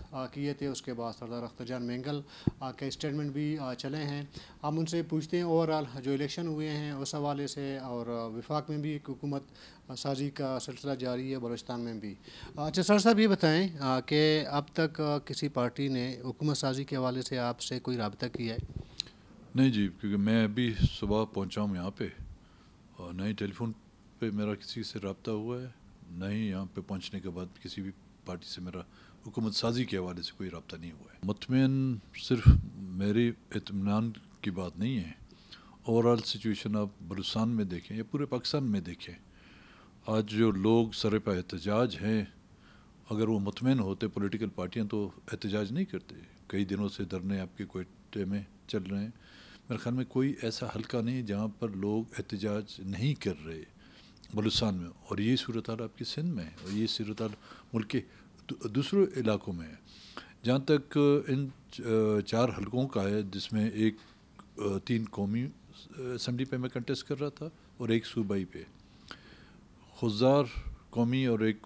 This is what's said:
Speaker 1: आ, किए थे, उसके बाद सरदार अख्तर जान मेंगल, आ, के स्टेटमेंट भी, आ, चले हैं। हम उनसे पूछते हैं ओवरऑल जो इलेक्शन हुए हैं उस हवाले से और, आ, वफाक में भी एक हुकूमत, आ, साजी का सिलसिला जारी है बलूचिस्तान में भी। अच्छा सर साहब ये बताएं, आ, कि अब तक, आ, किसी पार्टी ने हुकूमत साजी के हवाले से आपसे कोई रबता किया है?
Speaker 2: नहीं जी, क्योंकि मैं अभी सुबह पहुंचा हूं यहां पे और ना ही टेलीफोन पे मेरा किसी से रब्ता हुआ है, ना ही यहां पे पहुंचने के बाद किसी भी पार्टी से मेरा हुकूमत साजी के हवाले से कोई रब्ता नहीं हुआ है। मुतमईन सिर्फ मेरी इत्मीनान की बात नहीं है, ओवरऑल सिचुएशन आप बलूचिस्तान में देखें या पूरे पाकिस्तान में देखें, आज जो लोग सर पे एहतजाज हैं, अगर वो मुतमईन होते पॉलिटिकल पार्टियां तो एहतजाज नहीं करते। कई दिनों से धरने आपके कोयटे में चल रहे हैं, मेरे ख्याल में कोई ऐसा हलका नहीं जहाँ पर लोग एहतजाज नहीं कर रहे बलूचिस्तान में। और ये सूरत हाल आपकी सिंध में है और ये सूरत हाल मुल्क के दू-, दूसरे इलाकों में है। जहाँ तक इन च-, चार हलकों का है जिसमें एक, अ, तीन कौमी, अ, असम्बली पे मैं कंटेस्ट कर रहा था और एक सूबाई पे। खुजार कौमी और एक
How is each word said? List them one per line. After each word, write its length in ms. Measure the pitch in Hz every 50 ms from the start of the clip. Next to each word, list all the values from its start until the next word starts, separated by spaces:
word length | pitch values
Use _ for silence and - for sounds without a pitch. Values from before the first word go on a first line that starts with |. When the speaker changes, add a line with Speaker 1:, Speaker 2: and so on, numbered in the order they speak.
| - - -
Speaker 1:
आ, 120 | 135 131
किए 280 | 123 - 143 139 143 139
थे, 140 | 139 143
उसके 260 | 139 127 - - 131 123
बाद 200 | 117 117 117 113
सरदार 300 | - 120 113 120 120 120
अख्तर 220 | 113 - - 123
जान 180 | 117 127 123 123
मेंगल, 400 | 120 120 123 131 147 147 143 139 - - - - - - - 135
आ, 80 | 131
के 200 | 123 - 143 131
स्टेटमेंट 420 | - - - 151 139 151 147 143 135
भी, 240 | 147 151 151 156
आ, 160 | 151 139 127 123
चले 240 | - - 135 127
हैं। 320 | 156 151 143 143 143 143 143 - - - - - - -
हम 140 | 151 151
उनसे 260 | 160 165 160 170 170 160
पूछते 340 | 165 160 156 151 - -
हैं 60 | 175 175
ओवरऑल 580 | 170 160 165 165 156 156 156 147 123 123 135
जो 120 | 123 135 139
इलेक्शन 340 | 135 147 143 - 175 170
हुए 200 | 165 156 151 156
हैं 260 | 156 151 147 151 147 143
उस 220 | 135 135 - -
हवाले 320 | 151 143 147 143 143 143
से 320 | 131 - 143 139 139 135 135
और, 300 | 131 127 123 120 117 120
आ, 280 | 117 117 113 113 110
वफाक 300 | 117 120 - 151 151 147 156
में 120 | 151 151
भी 120 | 147 156 151
एक 120 | 147 147
हुकूमत, 400 | 143 131 - - 143 143 139 139 - - - - - - - - -
आ, 40 | 131
साजी 340 | 120 - 143 139 131 143 143
का 300 | 139 - 143 131 131 123
सिलसिला 360 | - - 127 120 - 143 135
जारी 360 | 123 127 127 123 127 131 131
है 60 | 135
बलूचिस्तान 420 | 131 120 117 120 110 - - 120 120
में 200 | 117 117 113 107
भी। 180 | 104 104 95 - - - - - - - - 151
अच्छा 220 | 147 156 147 185
सर 180 | 170 - 208 208
साहब 200 | 185 226 226 202
ये 80 | 220
बताएं, 500 | 214 196 185 - 156 156 170 196 190 165
आ, 220 | 143 139 131 131 131
कि 460 | 127 - 151 151 151 156 156 156 143 -
अब 160 | 143 147 147 - - 170
तक, 220 | 160 151 156 160
आ, 160 | 151 147 147
किसी 320 | 143 - - 135 - 147 139
पार्टी 400 | - 131 123 120 - - 139 139
ने 320 | 131 127 123 131 127 110 123
हुकूमत 300 | 127 120 - 151 151 143
साजी 280 | - - 135 127 135 139
के 120 | - 143
हवाले 260 | 131 127 127 127 131
से 160 | 123 - 135
आपसे 420 | 127 120 120 120 - - - 127 123
कोई 180 | - 127 127
रबता 300 | 117 107 104 101 - -
किया 260 | 120 - - 117 113 110
है? 60 | - - - - - - - - - - - - - - - - - - - -
Speaker 2:
नहीं 160 | 127 135 135
जी, 160 | 117 104 101
क्योंकि 300 | 92 87 - - 101 101
मैं 260 | 101 98 110 113 113 110
अभी 300 | 104 104 123 123 117 110
सुबह 500 | - - - - - 110 101 104 107 110
पहुंचा 380 | 107 - 98 98 90 - 104
हूं 140 | 107 101 95
यहां 160 | 90 87 98
पे 200 | 98 - 107 82 - - - - - - - - - - - - - - - - - -
और 140 | 92 87 87
ना 120 | 90 95
ही 80 | 107 107
टेलीफोन 380 | - 104 101 95 - 117 113 107 - - - - - - - - -
पे 100 | 117 110
मेरा 220 | 101 104 107 104 104
किसी 300 | 98 - - - 120 104
से 160 | - - 110
रब्ता 320 | 98 98 95 - - 117
हुआ 300 | 110 107 107 117 123 123
है, 200 | 127 127 120 - - - - - - 85 85
ना 140 | 87 92
ही 220 | 101 104 110 110 104
यहां 160 | 95 92 98
पे 160 | 90 - 101
पहुंचने 380 | 90 - 101 92 87 - - 95
के 100 | 87 95
बाद 200 | 85 90 92 87 - - -
किसी 180 | 90 - 104
भी 80 | 95 98 - - - - - - -
पार्टी 180 | - 90 87 -
से 160 | - - 90
मेरा 240 | 90 90 90 92 85 - - - - - - - -
हुकूमत 280 | 107 - 117 110 110 101
साजी 320 | - - 117 117 123 123
के 120 | 98 104
हवाले 240 | 95 90 90 90 85
से 100 | 82 - -
कोई 100 | - 98
रब्ता 300 | 92 85 82 - - 85
नहीं 140 | 80 82 87
हुआ 200 | 78 - - - -
है। 60 | - -
मुतमईन 760 | 95 104 - - - 127 131 135 135 135 135 135 131 120 104 - - -
सिर्फ 440 | - - - 131 117 - - - - 90 - -
मेरी 500 | 101 98 92 90 92 98 104 107 117 120 117 113 - - - -
इत्मीनान 580 | 107 - - 101 98 95 101 104 107 113 117 110 - - - - - -
की 80 | 101
बात 280 | 90 92 90 87 - 85
नहीं 180 | 104 127 135
है, 180 | 110 85 78 73 - - - - - - - - - - - - - -
ओवरऑल 320 | - 113 - 113 120 120 110
सिचुएशन 560 | 110 - - 104 - 113 104 98 - 107 104
आप 180 | 107 104 101 101 - 82
बलूचिस्तान 460 | 82 95 98 95 - - 110 113 117
में 200 | 120 110 104 92
देखें 280 | 87 85 - - 107
या 60 | 110 113
पूरे 220 | - - 143 143
पाकिस्तान 380 | 135 127 123 - - - 147 139
में 200 | 117 104 98 82
देखें, 300 | 87 87 - - - 87 87 - - - - - - - - - - - - - - - - - -
आज 140 | 110 110 107
जो 280 | 104 104 107 113 110
लोग 420 | 98 95 95 110 113 117 117 110 104
सर 260 | - - 107 104 107
पे 120 | - -
एहतजाज 640 | 95 90 90 - - 87 82 98 104 110 123 117 101
हैं, 380 | - 87 107 110 107 101 - - - - - - - - - - - - - - - - -
अगर 140 | 113 107 113
वो 140 | 107 113 104
मुतमईन 400 | 98 101 - - 120 131 135 127
होते 280 | 101 95 98 - 113
पॉलिटिकल 400 | 101 - 101 101 98 92 101 110
पार्टियां 400 | 98 - - 90 92 - 117 107
तो 260 | 104 - 107 101 92 - - - - -
एहतजाज 380 | 95 - 104 98 104 104 98
नहीं 140 | 123 170 190
करते। 300 | - - 90 - - - 80 85 - - - - -
कई 160 | - 98 101
दिनों 220 | 90 98 98 104
से 180 | 98 - - 104
धरने 340 | 87 95 92 87 98 98 95
आपके 260 | 92 90 - - 101
कोयटे 600 | - - 92 90 - - - - - - 104 95
में 200 | 92 101 101 - - - - - -
चल 100 | - 104
रहे 220 | 92 92 101 101
हैं, 120 | 104 113 - - - - - - - - - - - -
मेरे 140 | 120 107 -
ख्याल 120 | 120 123
में 100 | 127 123
कोई 320 | - - 127 131 139 135 - -
ऐसा 280 | 113 110 - 123 107 -
हलका 260 | 110 110 - - 117
नहीं 240 | 110 117 127 127 120
जहाँ 220 | 104 101 101 107
पर 220 | 107 101 - 120 110
लोग 380 | 98 95 98 104 107 110 113 113 - -
एहतजाज 580 | 98 - 113 95 101 107 104 107 104 - - -
नहीं 340 | 95 95 95 90 117 147 143
कर 200 | - - - -
रहे 460 | 73 78 80 82 80 - - - - - - - - - - - - - - -
बलूचिस्तान 400 | 107 104 110 - - 120 107 95
में। 140 | 90 85 85 - - - -
और 100 | 104 95
ये 160 | 104 113 131
सूरत 320 | 127 - - 113 113 107 -
हाल 120 | 113 110
आपकी 240 | 117 110 - - 120
सिंध 280 | - - 147 156 180 160
में 100 | 101 82
है 120 | 78 85 - 85
और 60 | 95
ये 160 | 101 107 113
सूरत 340 | 110 - - 110 104 107 101
हाल 80 | 113 107 104 - - - - - - - -
मुल्क 140 | 113 107
के 160 | - - 120 - - - - - - - - - -
दू-, 200 | - - - 113
दूसरे 380 | 104 131 139 - 196 202 190 - -
इलाकों 360 | 135 117 110 107 98 - 104 90
में 140 | 85 80
है। 120 | 78 76 - - - - - - - - - - - - - -
जहाँ 200 | 117 127 135 135 160
तक 180 | 151 139 135 - - 147 143 143 143 147 143 -
इन 220 | 131 135 139 131 - - - - -
च-, 540 | - 113 117 110 110 110 107 107 104 101
चार 240 | - - 113 123 120
हलकों 340 | 98 104 101 104 117 123 135
का 160 | 135 - 110
है 300 | 95 98 104 107 101 95
जिसमें 400 | 95 98 - - 110 107 104 113
एक, 260 | - 107 110 110 107 - - - - - - - - - - - - -
अ, 160 | 104 101 98
तीन 280 | 95 - - 120 113 113
कौमी, 360 | 104 - 101 101 98 110 120
अ, 100 | 127 143 - - - - - - - - - -
असम्बली 460 | 127 123 123 117 - 127 123 123 135
पे 120 | 131 135
मैं 140 | 127 123 127
कंटेस्ट 340 | - 127 117 - 135 - -
कर 120 | - 147
रहा 120 | 135 147 147
था 220 | - - 151 165 - - - - - -
और 100 | 120 113
एक 140 | 113 117 110
सूबाई 400 | - - 120 107 98 101 98 92
पे। 200 | 87 - 78 80 - - - - - - - - - - - - - - - - - - - - - - - - - - -
खुजार 480 | - 113 104 104 123 131 139 143 135 117 - - - - - - - -
कौमी 340 | - 117 117 117 127 131 131
और 200 | 123 117 104 110
एक 120 | 110 104 107 -